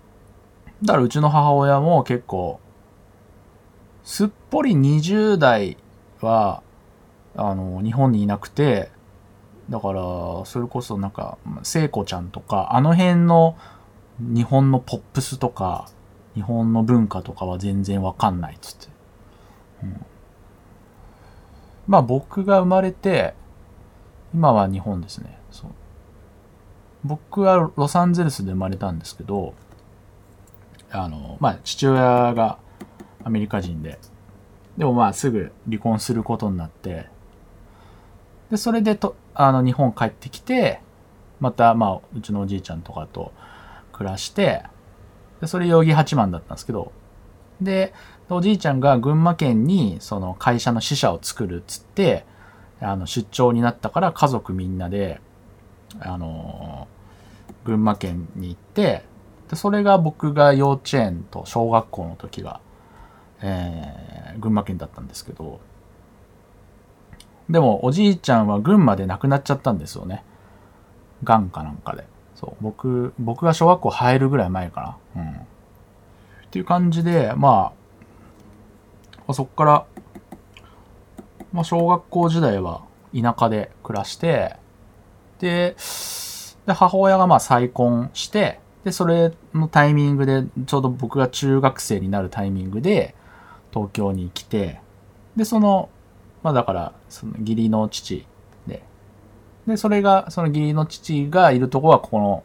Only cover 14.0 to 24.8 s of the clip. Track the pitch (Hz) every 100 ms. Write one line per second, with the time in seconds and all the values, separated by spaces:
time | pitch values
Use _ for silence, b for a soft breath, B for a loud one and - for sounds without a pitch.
14 | _ - 120 117 117 135 135 131 - 117
15 | - 135 131 131 131 - 92 87 - -
16 | - - _ 110 101 117 113 113 110 123
17 | 107 92 - - 92 92 101 98 98 98
18 | 95 - 110 90 76 - - - - -
19 | - - - b b b _ - 98 -
20 | - - - _ - - - - - -
21 | - b b b b b b - - 190
22 | 120 135 - 202 196 196 180 190 190 185
23 | 190 160 92 - - - - - - -
24 | - - - 165 151 110 95 98